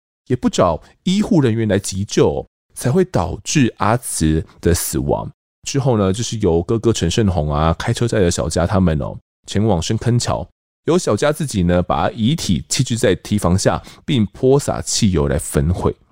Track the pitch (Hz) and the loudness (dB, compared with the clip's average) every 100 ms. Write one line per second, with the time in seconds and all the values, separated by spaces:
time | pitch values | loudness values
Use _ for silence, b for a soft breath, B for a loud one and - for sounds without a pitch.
0 | _ _ - 127 247 - 98 80 b b | _ _ -6 -2 0 2 0 0 b b
1 | - 190 208 175 131 110 110 98 - 95 | -4 -2 2 2 2 0 0 0 -2 -6
2 | 104 - 117 69 - _ _ - 123 160 | -4 2 2 0 -6 _ _ -6 -2 0
3 | 180 - 85 - - 156 120 - 101 120 | 0 0 -2 -4 -4 0 0 0 0 0
4 | - - 78 78 B B 85 80 - 69 | -2 -2 0 0 B B 0 0 0 -4
5 | 71 52 57 - _ _ - 139 135 113 | -2 -2 -4 -16 _ _ -6 -2 0 2
6 | 95 98 117 113 101 82 - 113 117 110 | 2 0 -4 -2 2 2 0 0 0 0
7 | 85 98 104 85 76 73 80 82 - 120 | 0 2 2 2 0 2 2 0 -2 -2
8 | 120 117 87 - 62 82 85 98 90 78 | -2 2 2 0 -2 -2 0 2 2 0
9 | 52 50 - _ - 98 110 87 - 110 | -4 -10 -16 _ -6 -2 0 0 0 -2
10 | 123 120 - 62 - _ _ _ - 175 | 0 0 0 -4 -6 _ _ _ -2 0
11 | - - 147 151 143 104 87 87 90 69 | 0 0 0 -2 -4 0 2 2 2 0
12 | 90 123 110 165 - 78 - - 131 113 | -2 0 0 0 0 -2 -2 -2 -2 0
13 | 113 87 - 104 87 92 - 85 B B | 2 0 0 -2 2 2 0 -2 B B
14 | - 139 101 - 131 139 - 58 - - | -4 -2 -2 0 2 2 0 -6 -6 0
15 | 110 85 71 67 - 76 73 92 - - | 0 2 0 -2 -2 -2 0 0 -2 -4
16 | _ | _